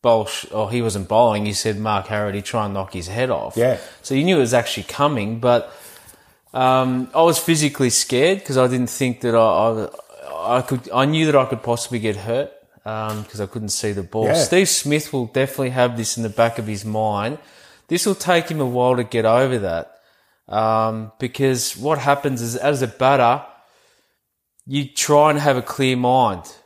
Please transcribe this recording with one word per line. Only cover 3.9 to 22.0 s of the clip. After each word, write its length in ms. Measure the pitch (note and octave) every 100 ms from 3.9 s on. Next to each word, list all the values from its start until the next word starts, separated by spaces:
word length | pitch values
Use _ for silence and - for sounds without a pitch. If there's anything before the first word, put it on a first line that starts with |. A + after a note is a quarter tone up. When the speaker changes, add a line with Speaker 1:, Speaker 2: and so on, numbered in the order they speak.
| -
Speaker 1:
So 140 | - C3+
you 80 |
knew 140 | E3 F3+
it 20 |
was 140 | A#2+
actually 300 | A#2+ A#2 -
coming, 560 | F#2+ - C#3+ C3+ G2+ A2+
but, 320 | B2 A#2+ - - - - - - _ _ _
um, 560 | C3 B2+ C3 B2+ B2+ B2+
I 80 | D#3
was 160 | E3 D#3+
physically 500 | - E3 D3 C#3 B2+
scared 540 | - - B2+ D#3 G3
'cause 140 | - C3
I 100 | B2+
didn't 220 | B2+ A#2+
think 320 | - C3 A#2+
that 140 | B2 A#2
I, 520 | A2+ F2 A2 A2+ G#2 - - - C#2
I, 240 | D#2 F#2 B2
I 40 |
could, 280 | B2+ C3 -
I 120 | A#2+ C#3
knew 200 | D#3 D#3+
that 100 | C#3+
I 100 | B2+
could 180 | A#2+
possibly 360 | - A#2 - B2
get 160 | A2 G2
hurt, 360 | G2 A#2+ C#3+ - _ _ -
um, 380 | A2 A2 G#2+ G#2
'cause 140 | G#2
I 60 | G2
couldn't 240 | A#2+ G#2+
see 220 | - G#2+
the 120 | G2+
ball. 220 | F2+ A2 A2+
Speaker 2:
Yeah. 80 |
Speaker 1:
Steve 340 | D#3+ D3+ F3 G3
Smith 440 | - C#3+ D3 D3+
will 140 | C#3 A#2
definitely 420 | C#3 C3+ - C3
have 260 | B2+ B2 A#2
this 200 | A2 -
in 60 |
the 60 | A2+
back 280 | G2+ A#2 -
of 60 | G#2+
his 160 | G#2
mind. 540 | G#2+ G#2+ G#2+ G#2 G#2+ D3+ - - - _ _
This 180 | E3+ G#3
will 100 | F#3+
take 340 | - F3 E3
him 100 | D#3
a 60 | C3
while 300 | B2 B2 B2
to 80 |
get 220 | A#2 A#2 A2
over 320 | A#2 C3 B2+
that, 400 | G2 E2 - _ _ _ _ _ _
um, 640 | G2+ A2 A2 A2 A2 A2 _
because 580 | B2+ - C3+ B2+ - -
what 220 | C3
happens 420 | D3+